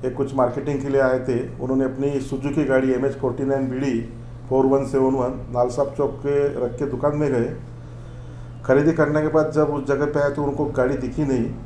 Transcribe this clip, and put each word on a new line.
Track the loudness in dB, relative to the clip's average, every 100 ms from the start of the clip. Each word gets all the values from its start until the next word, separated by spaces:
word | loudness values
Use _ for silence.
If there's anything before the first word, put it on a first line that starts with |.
| -4
एक | -2
कुछ | -2 2
मार्केटिंग | 0 0 -2 -2
के | 2
लिए | 4
आए | 4 2
थे। | 0 -2 -2 -6
उन्होंने | -2 0 0
अपनी | 0 -2 -2
सुजुकी | -4 -4 -2 0 4
गाड़ी | 4 4
एम | 2 0
एच | -2
फोर्टी | -4 -2
नाइन | 0 0 0
बी | -2
डी | 0 -2 -4 -12 -14 -14 -2
फ़ोर | 2 4
वन | 4 2
सेवन | 2 2
वन | 2 0 -4 -6
नालसाब | 0 0 0 -2 0
चौक | -2 -2
के | 0 2 2 0
रख | -4 -2
के | -4
दुकान | 0 0 0
में | 0
गए। | 2 0 -4 -12 -14 -14 -14 -14 -14 -14 -14 -14 -12 2
खरीदी | 4 4
करने | 4 2 2
के | 2
बाद | 2 2
जब | 2 2
उस | 0 0
जगह | 0 2
पे | 2
आए | 0
तो | 0
उनको | -2 0 -2 2
गाड़ी | 0 0
दिखी | -4 -2 0
नहीं। | 2 0 -4